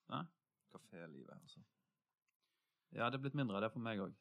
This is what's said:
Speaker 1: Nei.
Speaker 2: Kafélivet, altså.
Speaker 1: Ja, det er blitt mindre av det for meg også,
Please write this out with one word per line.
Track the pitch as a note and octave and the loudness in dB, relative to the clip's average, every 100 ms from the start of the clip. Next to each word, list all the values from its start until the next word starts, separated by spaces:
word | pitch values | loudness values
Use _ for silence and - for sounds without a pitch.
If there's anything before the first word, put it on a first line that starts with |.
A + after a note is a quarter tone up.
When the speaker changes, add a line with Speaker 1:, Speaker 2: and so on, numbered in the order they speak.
| - | -4
Speaker 1:
Nei. | C#3 E3+ _ _ _ _ | -4 -4 _ _ _ _
Speaker 2:
Kafélivet, | - - F2+ E2 C#2 - - | -20 -14 -12 -10 -12 -14 -16
altså. | - - - _ _ _ _ _ _ _ _ _ _ _ _ | -18 -20 -20 _ _ _ _ _ _ _ _ _ _ _ _
Speaker 1:
Ja, | - A#2+ | 2 4
det | C3 | 4
er | |
blitt | C#3 D3 | 2 2
mindre | B2+ G2 | 4 4
av | |
det | A2 | 2
for | B2 | 2
meg | A2+ G#2+ | 0 0
også, | F#2+ - | 0 -4